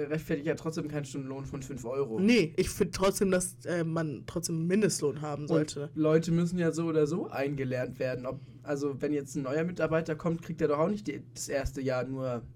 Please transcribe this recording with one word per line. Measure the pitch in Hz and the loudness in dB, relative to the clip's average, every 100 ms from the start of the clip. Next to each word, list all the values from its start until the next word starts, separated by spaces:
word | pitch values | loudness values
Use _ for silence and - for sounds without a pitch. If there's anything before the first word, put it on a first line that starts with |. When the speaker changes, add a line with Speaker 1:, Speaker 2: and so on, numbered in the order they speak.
| 143 | -2
Speaker 1:
rechtfertigt | 156 - 156 156 | -2 -2 -2 0
ja | |
trotzdem | 143 165 160 147 | -2 -2 -4 -4
keinen | 147 139 | -4 -4
Stundenlohn | 139 135 135 135 | -6 -6 -8 -8
von | 135 | -8
fünf | 131 131 113 | -8 -8 -4
Euro. | 135 135 110 | -2 0 2
Speaker 2:
Nee, | 202 240 160 - | 6 6 6 2
ich | 180 | 0
find | - 190 | 0 0
trotzdem, | - 190 190 196 | 4 2 4 4
dass, | 180 180 - - | 4 2 -6 -2
äh, | 175 | 0
man | 165 165 156 127 - | 0 0 -2 -4 -6
trotzdem | 175 170 165 | -4 -2 0
einen | 170 | 2
Mindestlohn | 196 196 - 147 147 | 4 4 2 0 0
haben | 151 147 | -4 -4
Speaker 1:
Und | 147 | 2
Speaker 2:
sollte. | 160 151 143 143 156 | 2 2 -2 -6 2
Speaker 1:
Leute | 156 160 165 | 4 4 4
müssen | 165 170 180 | 2 2 2
ja | 165 | 2
so | 151 165 | 2 2
oder | 156 147 | 4 2
so | 180 - | 2 -2
eingelernt | 127 139 143 127 127 123 123 | -2 -2 -2 -2 -2 -4 -2
werden. | 127 127 127 | -4 -2 -6
Ob, | 127 - - | -8 -12 -14
also | - 143 143 139 | -6 -2 -2 -2
wenn | 143 | -2
jetzt | 147 135 151 | -2 -2 -4
ein | |
neuer | 131 151 | -2 0
Mitarbeiter | 175 175 160 160 170 151 | 0 0 0 0 0 -2
kommt, | 170 165 | -2 -2
kriegt | - 156 | -4 0
er | 151 | 2
doch | 143 | 4
auch | 170 | 2
nicht | 208 - | 0 -4
die, | 139 - | -8 -10
das | - - | -10 -4
erste | 139 135 143 | -2 -2 -2
Jahr | 131 127 | -2 -2
nur | 127 135 131 120 - | -2 -4 -4 -4 -6